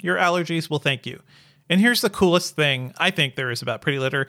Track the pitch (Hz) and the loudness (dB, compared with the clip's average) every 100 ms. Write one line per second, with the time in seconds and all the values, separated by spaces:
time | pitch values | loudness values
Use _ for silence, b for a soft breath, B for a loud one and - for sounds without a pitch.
0 | 180 180 180 175 170 165 156 151 143 131 | -2 0 2 0 -2 -4 -2 -2 -2 -4
1 | - - _ b b b b 180 240 240 | -6 -14 _ b b b b 2 4 2
2 | 220 - 185 175 - - 147 131 127 - | -2 2 4 4 2 -2 0 0 -6 -2
3 | 175 180 139 131 127 117 127 110 151 139 | -2 0 -2 -2 -4 -4 -6 -4 -2 0
4 | 131 139 | 0 -2